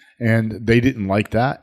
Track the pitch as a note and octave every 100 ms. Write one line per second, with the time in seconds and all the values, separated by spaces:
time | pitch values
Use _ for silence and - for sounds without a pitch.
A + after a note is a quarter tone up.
0 | _ - A#2 A2+ A2 G2+ A2 A#2+ B2+ A#2+
1 | F#2+ G2+ G2+ A2 C3 -